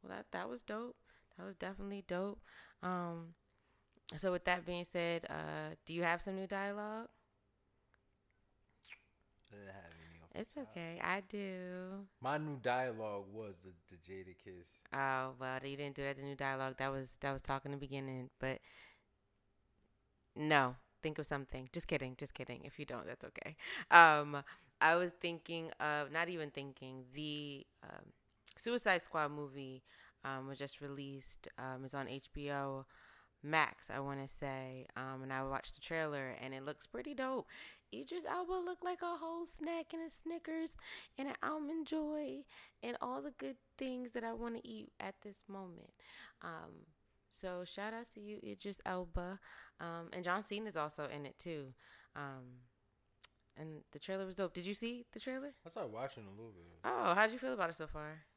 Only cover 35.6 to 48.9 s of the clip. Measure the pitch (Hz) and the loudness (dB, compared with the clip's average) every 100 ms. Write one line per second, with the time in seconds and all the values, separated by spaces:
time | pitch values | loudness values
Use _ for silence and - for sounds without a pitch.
35.6 | - - - 165 156 147 131 120 131 135 | -4 -12 -2 0 2 0 -2 -4 -6 -6
36.6 | 135 147 - 233 254 269 262 262 - - | -6 -6 -8 -6 -6 -2 0 0 -4 -10
37.6 | - - _ - 277 349 311 349 349 370 | -16 -18 _ -10 -4 -4 0 0 0 0
38.6 | 359 359 359 359 349 339 330 330 339 - | 0 -2 -2 -2 -2 -2 -4 -4 -6 -6
39.6 | 320 339 320 330 330 - 320 339 - 320 | -4 -2 -4 -6 -8 -8 -6 -6 -4 -2
40.6 | 320 - - - - - 277 - - 311 | -4 -6 -14 -14 -14 -6 -4 -2 0 0
41.6 | 285 330 302 320 302 302 294 262 285 - | -2 -2 0 0 0 -2 -2 -6 -10 -18
42.6 | - _ 233 240 247 262 285 - 269 254 | -20 _ -6 -4 -2 -2 -4 -6 -8 -8
43.6 | _ - 262 254 247 240 226 226 233 226 | _ -6 -4 -2 -4 -4 -4 -2 -2 -4
44.6 | 240 220 - _ 196 - 208 196 - 196 | -6 -10 -10 _ -8 -8 -14 -16 -10 -10
45.6 | 190 170 - _ - - - - 175 160 | -8 -12 -16 _ -20 -18 -18 -12 -10 -8
46.6 | 160 - - - _ _ _ - 190 180 | -10 -14 -20 -20 _ _ _ -10 -6 -4
47.6 | 180 - 208 226 240 - 208 208 - 202 | -6 -6 -4 -4 -10 -12 -10 -8 -8 -6
48.6 | 208 196 - | -6 -4 0